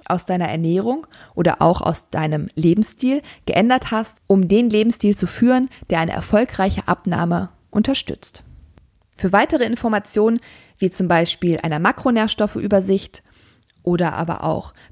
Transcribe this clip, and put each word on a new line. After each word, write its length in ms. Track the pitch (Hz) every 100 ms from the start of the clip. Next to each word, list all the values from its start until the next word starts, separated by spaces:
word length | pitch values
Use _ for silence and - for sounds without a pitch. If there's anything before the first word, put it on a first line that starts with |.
| -
aus 180 | 180 -
deiner 240 | 180 165
Ernährung 580 | 160 165 180 220 294 302 - - -
oder 260 | 170 -
auch 200 | 160 -
aus 280 | - 156 -
deinem 400 | - 156 151 - -
Lebensstil 680 | 165 196 220 - 254 277 - - -
geändert 460 | - 233 254 -
hast, 280 | 220 220 - -
um 220 | 196 180
den 200 | 208 240
Lebensstil 460 | 214 226 - 202 202
zu 120 | 175
führen, 420 | - 240 254 262 - -
der 100 | 165
eine 120 | 170
erfolgreiche 760 | - - 214 247 - 190 185 -
Abnahme 640 | 180 185 170 170 175 185 - _
unterstützt. 720 | 208 247 269 - - - - - - - - _ _ _ -
Für 140 | 185
weitere 320 | 202 247 294 240
Informationen, 760 | 240 240 262 - 214 220 233 - - _ _
wie 120 | 185
zum 200 | - 175
Beispiel 500 | 170 170 - 175 165
einer 180 | 160 151
Makronährstoffe-Übersicht 1400 | 190 - 262 226 214 - 208 - 202 196 190 190 - - - _ _ _ _ _
oder 300 | 175 175 165
aber 320 | - 165 - 160
auch 280 | - - - -